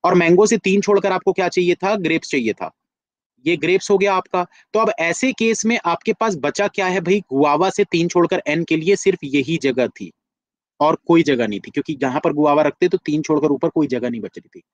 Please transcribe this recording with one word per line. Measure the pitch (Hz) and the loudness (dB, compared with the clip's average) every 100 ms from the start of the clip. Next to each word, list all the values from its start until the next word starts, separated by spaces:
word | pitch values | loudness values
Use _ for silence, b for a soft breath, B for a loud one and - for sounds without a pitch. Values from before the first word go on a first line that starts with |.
और | - | 4
मैंगो | 180 165 180 214 | 2 4 4 4
से | 226 | 2
तीन | 190 196 | 2 0
छोड़कर | 196 202 196 | 2 2 2
आपको | 185 - | -2 -2
क्या | 185 180 | 0 -2
चाहिए | - 175 | 0 0
था? | 175 190 214 | 0 0 -2
ग्रेप्स | 160 160 - | -2 -4 -2
चाहिए | 147 113 | -4 -2
था, | 101 82 _ _ _ _ _ _ _ | -6 -10 _ _ _ _ _ _ _
ये | 143 170 | -4 -2
ग्रेप्स | 160 185 - | 0 -2 2
हो | 196 | 0
गया | 196 | 2
आपका। | 190 - 185 180 b b | 0 -2 -4 -4 b b
तो | 214 | 0
अब | 220 - | 0 0
ऐसे | 165 170 262 | -4 0 -2
केस | - 226 220 220 | 0 0 0 0
में | 233 170 | -2 -2
आपके | 170 - | -4 -4
पास | 214 220 175 | -2 -2 -2
बचा | 147 - 202 | -4 -2 -4
क्या | - 185 | -2 -4
है | 185 | -2
भाई? | 170 202 - | 0 -2 -2
गुआवा | 135 147 147 185 | 0 2 2 0
से | - | 0
तीन | 202 170 175 | 0 0 2
छोड़कर | 180 170 185 - | 2 2 0 -2
एन | 156 | -4
के | 165 165 | 0 -2
लिए | 160 196 | 0 2
सिर्फ | 196 185 | 2 -2
यही | 143 139 131 165 | -2 -2 0 -2
जगह | 139 123 117 | -2 0 -2
थी | - 90 _ _ _ _ _ _ _ | -4 -18 _ _ _ _ _ _ _
और | 151 165 - | 0 0 2
कोई | 170 | 2
जगह | 147 127 113 | 4 0 -2
नहीं | 101 | -4
थी, | - | -6
क्योंकि | 147 139 143 | -8 -6 -4
यहाँ | 135 147 | -4 -2
पर | 170 | -2
गुआवा | 147 151 143 | 0 2 4
रखते | 147 - 180 | 2 0 -2
तो | 185 - | 0 -2
तीन | 151 | -4
छोड़कर | 151 151 147 | 0 0 0
ऊपर | 139 165 | 0 -2
कोई | 165 147 | -2 -2
जगह | 127 120 | -2 -4
नहीं | 117 | -8
बच | 101 - | -10 -16
रही | _ | _
थी। | 90 _ | -20 _